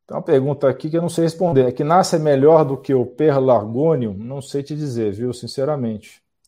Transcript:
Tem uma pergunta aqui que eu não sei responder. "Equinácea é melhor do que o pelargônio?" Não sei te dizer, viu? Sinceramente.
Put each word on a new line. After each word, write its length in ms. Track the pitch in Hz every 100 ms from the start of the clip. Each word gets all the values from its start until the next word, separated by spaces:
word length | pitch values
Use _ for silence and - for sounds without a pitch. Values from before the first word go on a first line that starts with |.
| -
Tem 100 | 156
uma 60 |
pergunta 480 | 170 139 139 135 135
aqui 200 | 123 156
que 80 | 165
eu 40 |
não 80 | 170
sei 140 | 170
responder. 440 | 165 - 180 135 127
"Equinácea 500 | 127 151 180 185 170
é 20 |
melhor 440 | 151 135 147 160
do 140 | 143 131
que 160 | -
o 120 | 131 117
pelargônio?" 1080 | - 151 139 131 113 107 117 160 147 110
Não 280 | 95 117 139
sei 200 | - 139
te 140 | 143 151
dizer, 380 | 147 117 107
viu? 200 | 98 123
Sinceramente. 920 | 120 117 - 139 147 117 107 - _ _ _